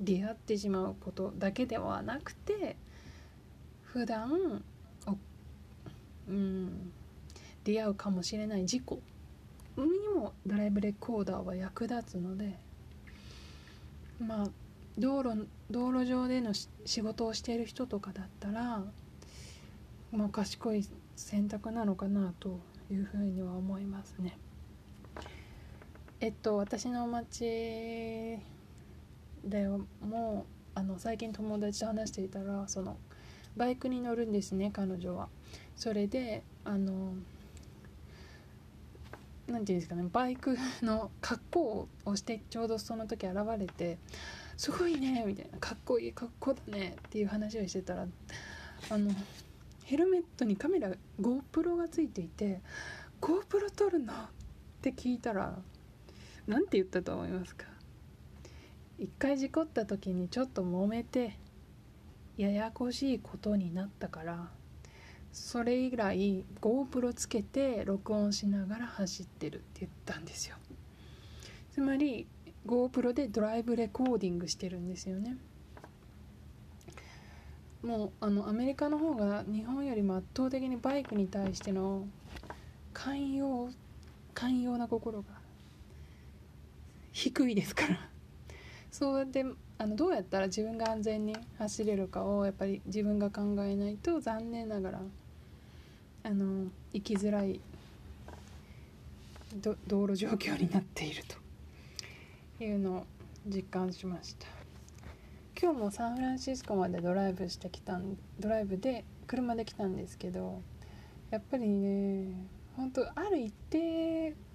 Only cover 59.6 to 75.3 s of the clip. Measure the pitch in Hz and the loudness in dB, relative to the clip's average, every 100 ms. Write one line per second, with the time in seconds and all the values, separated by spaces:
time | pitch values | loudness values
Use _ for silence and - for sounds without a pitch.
59.6 | 320 240 208 202 190 180 180 240 262 - | 4 2 2 0 0 0 2 2 0 0
60.6 | 180 180 202 233 233 254 233 - - - | 2 4 4 2 0 0 0 -4 -16 -18
61.6 | - - - - - - - - 202 202 | -18 -18 -20 -18 -18 -18 -12 2 4 4
62.6 | 226 - 247 240 277 247 - - 214 208 | 2 0 0 2 2 2 -2 -2 4 4
63.6 | 175 175 196 - - 165 160 170 175 - | 4 0 -2 -4 -6 -4 -4 -4 -6 -12
64.6 | - - - - - - - - - 240 | -16 -16 -16 -16 -18 -16 -14 -10 -4 2
65.6 | 233 254 254 240 196 185 202 190 - - | 6 6 4 4 4 6 6 4 0 2
66.6 | 214 254 262 254 240 240 - 226 202 269 | 4 6 4 2 2 0 0 0 2 2
67.6 | 269 226 - 196 208 214 208 202 202 202 | 4 2 2 0 2 4 4 4 4 4
68.6 | 190 220 240 - 185 - 175 - 151 - | 2 -2 -4 0 0 -2 -8 -6 -4 -4
69.6 | - - 185 - - 160 165 - - - | -10 -8 -8 -6 -8 -6 -8 -6 -8 -8
70.6 | - - - - - - - - - - | -14 -16 -16 -16 -16 -16 -14 -14 -14 -14
71.6 | - - 277 269 294 226 - - - - | -4 2 4 6 4 2 -4 -12 -18 -12
72.6 | - 247 254 254 240 247 262 214 214 226 | 2 4 6 6 4 4 2 4 4 4
73.6 | 233 233 220 - 254 226 185 175 170 - | 4 4 4 4 4 6 4 2 0 -2
74.6 | 185 180 175 180 190 185 233 | -2 -2 -4 -4 -4 -2 -2